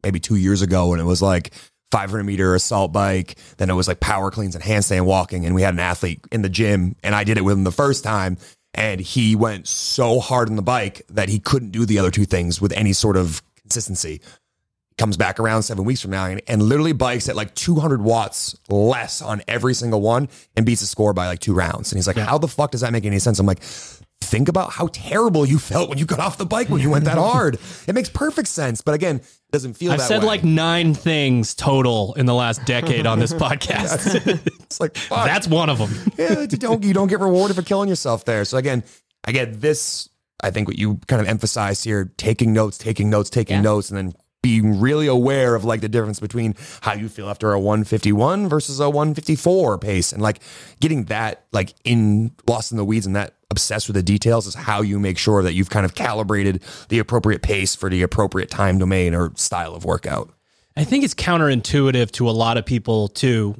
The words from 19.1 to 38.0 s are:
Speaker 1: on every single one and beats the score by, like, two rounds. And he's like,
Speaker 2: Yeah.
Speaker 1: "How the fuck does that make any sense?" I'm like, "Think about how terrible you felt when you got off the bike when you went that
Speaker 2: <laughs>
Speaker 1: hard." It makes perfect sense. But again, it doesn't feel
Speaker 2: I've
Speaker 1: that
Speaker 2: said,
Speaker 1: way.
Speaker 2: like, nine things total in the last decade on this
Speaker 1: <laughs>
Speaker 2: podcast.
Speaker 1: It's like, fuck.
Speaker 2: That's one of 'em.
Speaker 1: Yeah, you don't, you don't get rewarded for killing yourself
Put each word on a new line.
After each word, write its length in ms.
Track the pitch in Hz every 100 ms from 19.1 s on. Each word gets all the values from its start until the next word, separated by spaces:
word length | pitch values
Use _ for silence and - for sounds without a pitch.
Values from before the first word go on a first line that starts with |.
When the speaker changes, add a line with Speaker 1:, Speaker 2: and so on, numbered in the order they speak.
| -
Speaker 1:
on 200 | - 104 -
every 260 | 117 127
single 280 | 120 120 110
one 280 | 107 120 143 - _ -
and 100 | 113
beats 160 | 117
the 60 | -
score 260 | - 104
by, 140 | 92 90
like, 120 | 87
two 140 | -
rounds. 380 | 92 85 - -
And 60 | 101
he's 100 | 92
like, 80 | 101
Speaker 2:
Yeah. 100 | 110
Speaker 1:
"How 120 | 147
the 100 | 160
fuck 240 | - 147
does 100 | 120
that 100 | 120
make 120 | 117 101
any 140 | 98
sense?" 180 | 120 95
I'm 60 | 98
like, 160 | 92 - - - - - _
"Think 260 | - 110 143
about 240 | 175 -
how 160 | - 175
terrible 520 | - - 185 233 160 139
you 140 | 147
felt 300 | - 160 180
when 80 | 139
you 80 | 156
got 140 | -
off 180 | 185 -
the 80 | 185
bike 240 | 220 240
when 120 | 143
you 80 | 139
went 160 | 147 151
that 120 | 160
Speaker 2:
<laughs> 0 |
Speaker 1:
hard." 420 | 196 247 175 117 - - -
It 60 |
makes 160 | 214 -
perfect 380 | - 302 311 226
sense. 340 | - 139 113
But 140 | - 151
again, 220 | 180 135
it 340 | - _ _
doesn't 220 | 147 127
feel 180 | 107 175
Speaker 2:
I've 80 | 151
Speaker 1:
that 80 | -
Speaker 2:
said, 140 | 214
Speaker 1:
way. 60 | 214
Speaker 2:
like, 160 | 208 160
nine 480 | 160 165 170 165
things 600 | 147 165 156 139 123 110 -
total 580 | - 135 123 113 101
in 120 | 147 127
the 80 |
last 300 | 123 120 113 -
decade 400 | 120 - 120 113
on 140 | 113
this 140 | 117
Speaker 1:
<laughs> 120 | 165 139
Speaker 2:
podcast. 720 | 143 - - 190 160 202 185 208 170 - -
Speaker 1:
It's 160 | - -
like, 160 | 151 -
fuck. 300 | - 226 220
Speaker 2:
That's 220 | 190 180
one 220 | 160 156
of 120 | 123
'em. 80 | 107 110 - -
Speaker 1:
Yeah, 220 | 330 302
you 60 | 294
don't, 360 | 226 233 226
you 100 | 202
don't 140 | 190 196
get 120 | 202
rewarded 360 | 190 180 196 185
for 60 |
killing 260 | 170 196 202
yourself 340 | 175